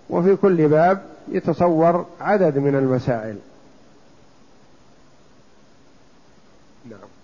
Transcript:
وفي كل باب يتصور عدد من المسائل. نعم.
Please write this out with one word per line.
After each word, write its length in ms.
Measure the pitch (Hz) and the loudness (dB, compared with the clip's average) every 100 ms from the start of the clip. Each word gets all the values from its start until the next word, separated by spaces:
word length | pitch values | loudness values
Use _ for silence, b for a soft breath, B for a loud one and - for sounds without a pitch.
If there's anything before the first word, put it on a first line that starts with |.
| - | -6
وفي 260 | 175 180 190 | -2 0 2
كل 320 | 196 170 151 | 2 2 2
باب 380 | 151 175 196 - - - | 4 2 0 -6 -20 -8
يتصور 760 | 185 175 156 175 160 165 175 170 - | -6 -4 0 0 2 2 0 -4 -10
عدد 360 | 143 202 170 139 | -2 0 0 0
من 180 | 139 139 | 0 0
المسائل. 640 | 135 127 127 117 110 101 - - - - - - - - - - - - - - - - - - - - - - - - - - - - - - - - - - 123 | 0 -2 -2 -6 -6 -14 -18 -20 -20 -20 -20 -20 -20 -20 -20 -20 -20 -20 -20 -20 -20 -20 -20 -20 -20 -20 -20 -20 -20 -20 -20 -20 -20 -20 -20 -20 -20 -20 -20 -20 -20
نعم. 100 | 101 98 - | -20 -20 -20